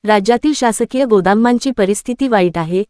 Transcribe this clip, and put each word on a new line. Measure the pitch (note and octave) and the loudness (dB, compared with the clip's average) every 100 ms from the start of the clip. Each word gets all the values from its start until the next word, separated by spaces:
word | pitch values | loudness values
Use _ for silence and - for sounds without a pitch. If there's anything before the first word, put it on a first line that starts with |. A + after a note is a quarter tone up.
| G#3 | 2
राज्यातील | G#3+ G3 A#3+ D4+ D4 | 0 2 0 0 0
शासकीय | A#3+ G#3+ A3+ B3+ C4+ | -2 -2 -4 -2 2
गोदामांची | G#3+ F#3 G#3 A#3+ B3 C4+ | 2 2 2 2 0 -2
परिस्थिती | B3 F#3+ G#3 - B3 C4+ | -2 -2 -2 -6 -4 0
वाईट | A3 F3+ E3+ | 0 0 -2
आहे. | D#3+ F3+ G#3 | -4 -4 -6